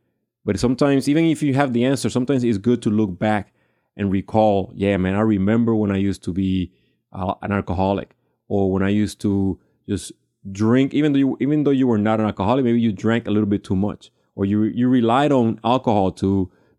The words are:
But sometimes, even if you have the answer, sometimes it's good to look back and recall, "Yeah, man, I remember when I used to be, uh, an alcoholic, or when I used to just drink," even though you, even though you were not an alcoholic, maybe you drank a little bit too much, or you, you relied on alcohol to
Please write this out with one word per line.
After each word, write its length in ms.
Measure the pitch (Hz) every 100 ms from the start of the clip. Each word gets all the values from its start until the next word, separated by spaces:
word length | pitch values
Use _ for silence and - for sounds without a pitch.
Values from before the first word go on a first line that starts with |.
| _ _ _ _
But 140 | 107 95
sometimes, 520 | 123 131 143 139 135
even 160 | 151 165
if 160 | 151
you 100 | 147
have 200 | 131 139
the 100 | 120
answer, 240 | 127 135 113
sometimes 340 | 123 127 135
it's 140 | 120 98
good 240 | 120 120
to 80 | 117
look 280 | 104 107 87
back 340 | 110 107 - _ _ _ _ -
and 140 | 101
recall, 640 | 95 - 110 107 98 95
"Yeah, 220 | - 98 95
man, 180 | 92
I 60 | 98
remember 540 | 110 101 95 117 117
when 160 | 110 101
I 80 | 98
used 240 | 98 92
to 100 | -
be, 400 | 90 95 92 87 _ _ _ _
uh, 220 | 95 92 -
an 100 | 101
alcoholic, 640 | 101 95 90 95 98 - _ _ _ _
or 260 | 101 95
when 100 | 95
I 60 | 98
used 320 | 104 104 -
to 380 | 107 98 95 85 _ _ -
just 260 | 98 - - _ _ 98
drink," 440 | 95 110 127 135
even 180 | 143 151
though 60 | 139
you, 180 | 135 -
even 240 | 131 151
though 80 | 143
you 140 | 135 131
were 120 | 107
not 200 | 104 110
an 60 |
alcoholic, 400 | 107 - 98 131
maybe 160 | 123 120
you 120 | 117
drank 340 | 92 110 113 113
a 40 |
little 180 | 104 104
bit 140 | 101
too 140 | - 95
much, 340 | 101 - - _ _ -
or 100 | 98
you, 160 | 104
you 260 | 107 110 123
relied 440 | 127 113 123 147
on 280 | 135 113 110
alcohol 480 | 113 131 127 101 95
to 380 | - 98 98 92 _ _